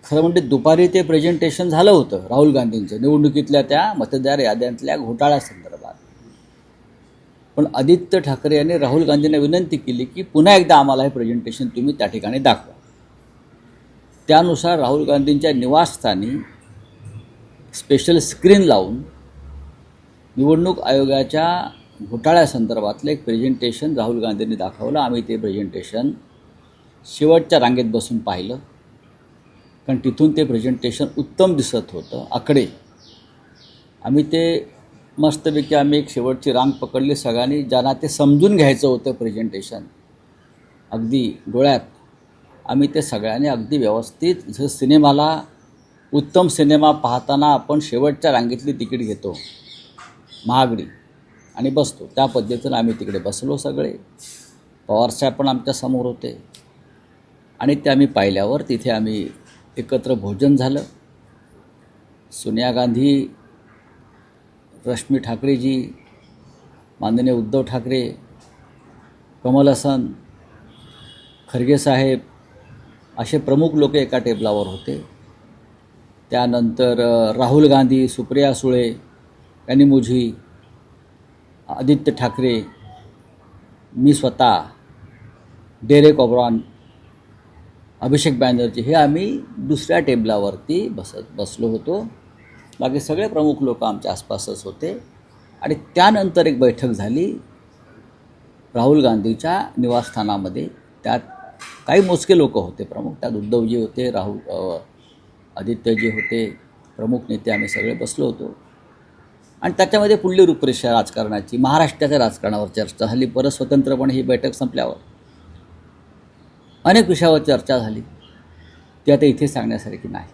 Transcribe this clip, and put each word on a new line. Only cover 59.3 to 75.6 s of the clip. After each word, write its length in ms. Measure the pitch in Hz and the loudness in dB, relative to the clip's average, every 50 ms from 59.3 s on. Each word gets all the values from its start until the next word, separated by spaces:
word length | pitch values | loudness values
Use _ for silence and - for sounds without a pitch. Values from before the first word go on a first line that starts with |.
| - - _ - - _ _ _ _ | -12 -18 _ -20 -20 _ _ _ _
एकत्र 380 | - 113 - 139 123 - 127 131 | -12 -8 -4 -4 -4 -2 -2 -4
भोजन 420 | 113 98 101 104 98 135 139 143 | -4 -4 -8 -4 0 2 4 4
झालं. 260 | 131 127 131 139 143 - - - _ _ _ _ _ _ _ _ _ _ _ _ - _ _ _ _ _ _ _ _ _ _ _ _ _ _ - | 4 2 0 -2 -4 -6 -10 -18 _ _ _ _ _ _ _ _ _ _ _ _ -20 _ _ _ _ _ _ _ _ _ _ _ _ _ _ -18
सोनिया 400 | - - - 107 113 123 123 120 | -12 -8 -6 -4 -2 -2 -2 0
गांधी, 600 | 120 123 123 113 120 135 143 143 139 131 - - _ _ _ _ _ _ _ _ _ _ _ _ _ _ _ _ _ _ _ _ _ _ _ _ _ _ _ _ - _ | 0 -2 0 0 0 2 2 2 0 -2 -6 -12 _ _ _ _ _ _ _ _ _ _ _ _ _ _ _ _ _ _ _ _ _ _ _ _ _ _ _ _ -12 _
रश्मी 320 | 120 123 117 - - 139 131 | -6 -6 -6 -4 -2 -2 -2
ठाकरेजी, 760 | - 117 117 113 135 135 139 123 123 135 135 131 123 - - - _ _ _ _ _ _ _ _ - - - _ _ - - _ _ _ _ _ | -2 -4 -8 -4 -2 -2 -2 0 0 -2 -2 -2 -6 -8 -12 -20 _ _ _ _ _ _ _ _ -20 -20 -20 _ _ -20 -20 _ _ _ _ _
माननीय 320 | - 107 113 120 123 127 127 | -4 -2 0 0 2 2 0
उद्धव 300 | 120 110 107 113 135 127 | 0 -2 -2 -2 -2 -2
ठाकरे, 560 | - 123 127 113 123 131 131 123 - - - - - - - - - _ _ - _ _ _ _ - - - - - _ _ _ _ _ _ _ | -2 -6 -8 -6 -4 -4 -4 -4 -4 -10 -14 -20 -20 -20 -20 -20 -20 _ _ -20 _ _ _ _ -20 -20 -20 -20 -20 _ _ _ _ _ _ _
कमल 240 | 123 127 139 139 143 | 0 2 4 4 4
हसन, 380 | 135 - - 143 139 127 123 - - - - - - - - _ - - - - - - - - - - - - - - - - _ _ _ - - | 4 2 0 -2 -2 -2 -4 -6 -10 -14 -20 -20 -20 -20 -20 _ -20 -20 -20 -20 -20 -20 -20 -20 -20 -20 -20 -20 -20 -20 -20 -20 _ _ _ -10 -6
खरगे 260 | 123 123 123 143 139 | -4 2 2 2 2
साहेब 400 | - 143 135 127 135 135 131 127 - - - _ _ _ - - - - - - - - - _ _ _ _ - | 4 2 2 2 2 0 0 -2 -6 -12 -20 _ _ _ -20 -20 -20 -20 -20 -20 -20 -20 -20 _ _ _ _ -10
असे 200 | 113 - - 151 | -8 -4 -4 -4
प्रमुख 320 | - 131 135 143 160 165 151 | 0 0 2 2 2 2 2
लोक 200 | 151 147 135 139 | 2 0 2 2
एका 240 | 151 135 117 - 127 | -2 -2 0 -2 -2
टेबलावर 480 | 107 120 113 101 110 107 104 104 101 | -2 -2 -4 -2 -2 -2 -2 -2 -4
होते. 380 | 95 92 92 - - 139 - - - - - - - - _ - - - - | -6 -8 -12 -10 -10 -10 -10 -12 -18 -20 -20 -20 -20 -20 _ -20 -20 -20 -20